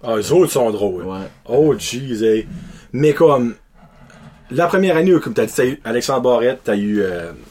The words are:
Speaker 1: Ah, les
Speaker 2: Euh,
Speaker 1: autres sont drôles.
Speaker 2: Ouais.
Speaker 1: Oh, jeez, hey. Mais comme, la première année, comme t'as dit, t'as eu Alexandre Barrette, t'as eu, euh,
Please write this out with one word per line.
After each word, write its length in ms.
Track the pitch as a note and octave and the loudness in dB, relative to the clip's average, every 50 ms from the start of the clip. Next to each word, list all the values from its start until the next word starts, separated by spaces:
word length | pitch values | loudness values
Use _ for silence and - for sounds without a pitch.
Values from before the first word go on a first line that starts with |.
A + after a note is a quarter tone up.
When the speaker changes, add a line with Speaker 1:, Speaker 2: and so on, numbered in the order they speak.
Speaker 1:
Ah, 140 | - A#2+ A2+ | -6 -4 -2
les 160 | G#2+ G2 G2 | -2 0 2
Speaker 2:
Euh, 40 | D#3 | 4
Speaker 1:
autres 160 | F#3 F3 - | 4 4 4
sont 180 | - C3+ A#2+ A2+ | 2 0 0 0
drôles. 340 | G#2 G2 G#2 G2 F2+ F2 E2+ | 0 0 -2 -2 -2 -4 -8
Speaker 2:
Ouais. 240 | F#2 F#2+ F#2+ F#2+ - - _ _ | -8 -8 -10 -10 -12 -16 _ _
Speaker 1:
Oh, 280 | - A#2+ C#3 D#3 D3+ B2+ G#2 | -2 2 2 4 4 2 0
jeez, 440 | - - A#2+ B2+ C#3 C3 A#2 G#2+ A2 | -4 -8 -8 -8 -6 -6 -4 0 2
hey. 240 | A2 G#2+ A2 A2 - - - - - - - - - - | 2 2 0 -2 -6 -12 -16 -16 -16 -20 -20 -20 -10 -4
Mais 180 | B2+ D3 D3+ | 0 2 2
comme, 420 | D3 - E3 D3+ C#3+ B2+ A#2+ A#2 G#2+ - _ _ _ _ - - _ - - - - - - - - - - - | 4 4 4 4 4 4 0 -2 -4 -8 _ _ _ _ -20 -20 _ -20 -20 -20 -20 -20 -20 -20 -20 -20 -16 -8
la 160 | B2 D3+ F3 | -2 -2 0
première 300 | E3+ - F#3+ F#3+ F#3 D#3+ | 0 2 2 2 2 2
année, 160 | D#3+ F3 F#3 F3 D3+ | 2 4 4 4 2
comme 140 | - B2 G#2+ | 2 -2 -2
t'as 100 | B2+ A2 | -2 -2
dit, 80 | A2 - | -2 0
t'as 120 | - B2 | 0 0
eu 140 | B2+ C#3+ - - | 0 -2 -4 -8
Alexandre 380 | A2+ A2+ A#2+ - - C3+ B2 | -4 -4 -4 -2 -2 -2 0
Barrette, 380 | B2 B2+ B2 A2+ A#2 B2+ C3 B2+ - | 2 2 2 2 2 0 -2 -2 -4
t'as 120 | A#2 G#2 | -2 -2
eu, 260 | G2+ G#2 G#2 G#2 G2+ | -2 0 -2 0 0
euh, 300 | F#2+ F#2 F2 E2+ E2+ E2 D#2 - - - | -2 -2 -4 -6 -10 -12 -14 -16 -20 -20